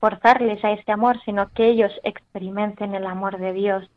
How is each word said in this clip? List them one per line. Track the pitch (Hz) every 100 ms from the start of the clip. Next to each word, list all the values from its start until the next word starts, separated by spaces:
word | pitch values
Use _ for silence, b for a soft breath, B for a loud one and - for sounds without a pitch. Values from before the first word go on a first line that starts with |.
forzarles | 214 208 233 254 233 208
a | 214
ese | 208 -
amor, | 208 240 233
sino | - 202 196
que | - 226
ellos | 226 202 -
experimenten | - - _ 202 185 196 208 208 208
el | 196 190
amor | 185 196 190
de | 185
Dios | 185 202 190 185